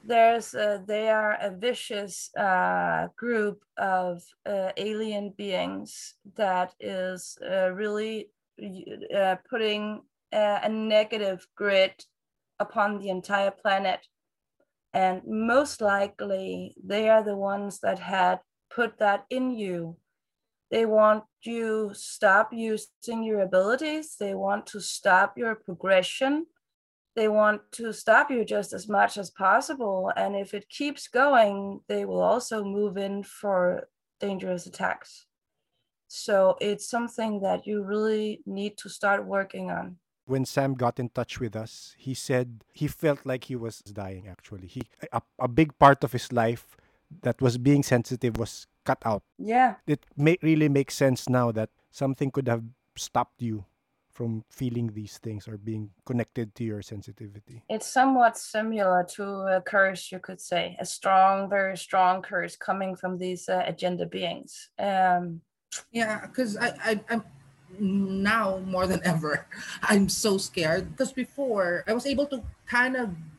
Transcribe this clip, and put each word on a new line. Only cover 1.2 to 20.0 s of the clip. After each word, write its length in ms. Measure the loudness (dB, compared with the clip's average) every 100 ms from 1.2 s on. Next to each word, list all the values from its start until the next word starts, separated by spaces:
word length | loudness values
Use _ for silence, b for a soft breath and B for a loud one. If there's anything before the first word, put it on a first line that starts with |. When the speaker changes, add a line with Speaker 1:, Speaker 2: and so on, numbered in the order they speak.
| 2 -2
Speaker 1:
a 100 | -4
vicious, 800 | -4 -4 -4 -6 -8 -8 -12 -10 -2
uh, 720 | 2 4 2 0 0 -2 -4 -6
group 480 | -2 0 -2 -4 _ -4
of, 480 | 0 0 0 -6 -12 _ -6
uh, 260 | -4 -4 -4
alien 540 | -6 -4 -4 -4 -8 -10
beings 760 | -4 -4 -4 -6 -10 -16 -18 _ -20 -4
that 360 | 0 0 -2 _
is, 580 | -8 -4 -6 -6 -14 -12
uh, 280 | -4 0 0
really, 580 | 0 -4 -2 -4 -6 -10 _ _ -14 -12 -12 -14 -14 -4
uh, 220 | 0 2 0 _
putting 540 | -2 -2 -2 -4 -8 _ _ _
a, 300 | 0 2 0
a 60 | -2
negative 760 | -2 2 2 2 -2 -2 -4 -10 -4
grid 340 | 2 4 4 0 -20 _ _ _ _ _
upon 400 | -4 0 0 0
the 100 | -4
entire 420 | -6 -2 0 0
planet. 560 | 0 0 0 0 -4 _ _ _ _ _ _ _ _ _
And 280 | 2 2 0 -4
most 560 | -2 2 2 2 0
likely, 920 | 2 2 0 -4 -4 -4 -4 -8 -10 -16
they 280 | -4 0 6
are 140 | 6
the 120 | 4 -2
ones 440 | -2 -2 -6 -4
that 180 | -4 -2
had 400 | -4 2 2 2 _ _ _
put 300 | -4 -4 2
that 260 | 2 2 -2
in 220 | -4 -4
you. 460 | -4 -4 -4 -8 -12